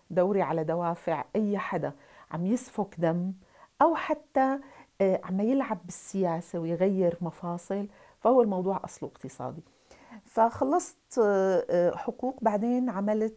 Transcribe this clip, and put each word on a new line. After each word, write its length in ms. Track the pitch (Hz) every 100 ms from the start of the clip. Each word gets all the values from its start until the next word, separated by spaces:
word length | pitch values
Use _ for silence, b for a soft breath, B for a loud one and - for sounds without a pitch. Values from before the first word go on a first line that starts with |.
| -
دوري 320 | 170 180 196
على 220 | 147 160
دوافع 600 | 160 170 170 170 - 151 - 214
أي 220 | 208 196
حدا 340 | - 175 143 139 B B B
عم 160 | 160 185
يسفك 480 | 240 - - 196 -
دم 340 | 170 170 185 185 B B B -
أو 120 | 311
حتى، 640 | 330 - 302 - 269 262 277 B B B -
آه، 200 | 196 190
عم 160 | - 190
يلعب 380 | 220 269 214 202
بالسياسة 720 | 175 - - 190 185 165 - 175
ويغير 600 | 165 170 190 190 175 170
مفاصل، 680 | 170 - 175 175 - 202 202 B B B
فهو 220 | 220 254
الموضوع 380 | 214 185 185 190
أصله 240 | - - 131
اقتصادي. 540 | - 131 - 127 156 - B B B B 220
فخلصت، 960 | - - 226 - 269 349 - - _ 254
آه، 480 | 208 196 190 180 -
آه، 260 | 175 175 -
حقوق، 420 | - - 254 262
بعدين 480 | 220 208 233 247 254
عملت، 440 | 190 202 220 220